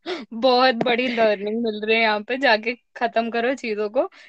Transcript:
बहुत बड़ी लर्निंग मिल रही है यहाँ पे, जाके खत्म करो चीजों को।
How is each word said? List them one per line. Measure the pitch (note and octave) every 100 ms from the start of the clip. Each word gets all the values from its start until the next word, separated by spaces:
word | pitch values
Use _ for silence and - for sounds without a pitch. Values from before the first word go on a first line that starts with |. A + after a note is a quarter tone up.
| E4 E4+ A3+
बहुत | A3+ C4 B3 C4 A#3
बड़ी | A#3+ A#3 B3+
लर्निंग | A#3 A3 G3+ G#3 A3+
मिल | A#3 G#3+ G#3+
रही | A3+
है |
यहाँ | A3+ G#3+
पे, | G#3 C4
जाके | C4+ G#3+ A3 B3 _ -
खत्म | A#3+ A#3 A#3
करो | A#3 A#3 C#4
चीजों | A#3 G#3 G#3+
को। | A#3 F#4 -